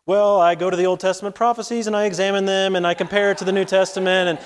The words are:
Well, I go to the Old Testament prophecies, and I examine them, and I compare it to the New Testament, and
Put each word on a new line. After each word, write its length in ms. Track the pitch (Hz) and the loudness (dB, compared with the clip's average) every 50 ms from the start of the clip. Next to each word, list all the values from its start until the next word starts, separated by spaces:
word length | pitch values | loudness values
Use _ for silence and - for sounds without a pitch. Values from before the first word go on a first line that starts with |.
| _ | _
Well, 340 | - 185 208 208 202 202 196 | -2 0 2 4 4 4 4
I 160 | 170 170 175 | 4 4 2
go 160 | 160 180 185 | 2 0 -2
to 40 | 185 | 0
the 120 | 175 180 185 | 0 0 0
Old 120 | 180 180 | 0 0
Testament 360 | - 190 185 185 202 202 190 | -2 -2 -2 -2 -6 -10 -4
prophecies, 500 | - 226 240 233 233 214 - 240 233 220 | -2 0 0 0 -2 -4 -6 -6 -4 -4
and 100 | 214 214 | -2 -2
I 100 | 208 214 | 0 0
examine 400 | 208 180 165 190 196 196 196 196 | 0 0 0 0 0 0 0 0
them, 300 | 190 190 190 190 190 190 | 0 0 0 0 0 0
and 120 | 180 175 175 | 0 0 0
I 80 | 175 | 0
compare 340 | - 190 170 196 202 202 202 | -2 -2 -2 0 0 2 2
it 80 | 196 196 | 0 0
to 60 | 190 | -2
the 60 | 185 | -2
New 120 | 190 196 190 | 0 0 0
Testament, 640 | 190 190 190 190 185 - 190 185 185 185 185 180 180 | 0 2 0 0 0 -2 -4 -2 0 0 2 0 0
and 120 | 165 - - | -2 -4 -6